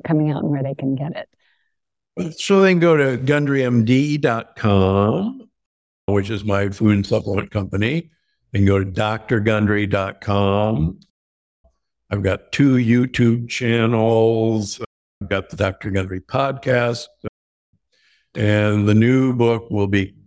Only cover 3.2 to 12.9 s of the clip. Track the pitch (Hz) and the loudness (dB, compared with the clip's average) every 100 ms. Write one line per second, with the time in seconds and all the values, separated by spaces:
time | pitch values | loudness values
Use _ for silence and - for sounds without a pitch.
3.2 | 131 147 143 139 127 120 110 131 147 147 | 0 0 0 0 2 2 4 2 2 0
4.2 | 143 117 - - 110 98 95 98 104 151 | 0 -2 -6 -4 2 2 4 2 2 0
5.2 | 214 269 226 _ _ _ _ _ - 101 | -4 -8 -18 _ _ _ _ _ -2 -2
6.2 | 98 107 104 98 101 98 110 104 98 107 | -2 -6 -2 -2 -2 0 2 2 0 -2
7.2 | 101 98 - 107 95 98 110 160 - _ | -2 -6 -4 -6 -6 -2 -2 -4 -8 _
8.2 | _ _ _ 101 98 98 95 92 107 107 | _ _ _ 2 4 2 0 -2 -2 -4
9.2 | - 117 107 107 104 104 101 101 95 - | -2 0 2 2 2 0 0 -2 -2 -6
10.2 | - 101 98 101 107 117 165 196 _ _ | -2 0 2 0 0 -2 -4 -6 _ _
11.2 | _ _ _ _ _ _ _ _ _ 107 | _ _ _ _ _ _ _ _ _ -4
12.2 | 98 101 - - 139 127 117 | -2 -4 -4 0 2 4 2